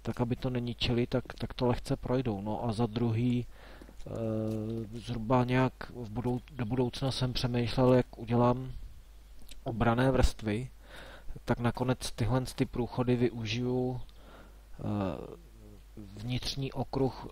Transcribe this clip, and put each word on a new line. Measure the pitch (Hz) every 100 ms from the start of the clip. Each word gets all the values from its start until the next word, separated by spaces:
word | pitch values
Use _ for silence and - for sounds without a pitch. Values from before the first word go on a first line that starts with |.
tak | - -
aby | 120 123
to | 131
neničili, | 123 120 117 - 117 123
tak, | 127 - -
tak | -
to | - 123
lehce | 120 - 139
projdou. | 123 127 123 101
No | 104 107 117
a |
za | 107 120
druhý, | 113 120 113 123 120 117
eh, | - - - - - - 104 113 110 110 110 110 113 107 117
zhruba | 120 113 110 127
nějak | 123 127 127 - -
v | 120 113
budou-, | 110 123 123 -
do | - 110
budoucna | 131 123 - 135
jsem | - 127
přemýšlel, | 120 123 120 117 - 127
jak | 127 - -
udělám | 117 120 120 123 131 - - - - - - - - -
obranné | - 113 117 117 131
vrstvy, | 127 123 - 110 104 131 - - - - - - - -
tak | 120
nakonec | 120 - 127 123 -
tyhle | - 110 127 123 -
ty | 131
průchody | - 117 - 123 123
využiju, | 120 117 110 113 123 127 127 127
eh, | - - - - - - - - 104 104 98 69 - - - - 107 104 - -
vnitřní | 101 104 113 123 - 139 135
okruh | 131 123 135 131 - -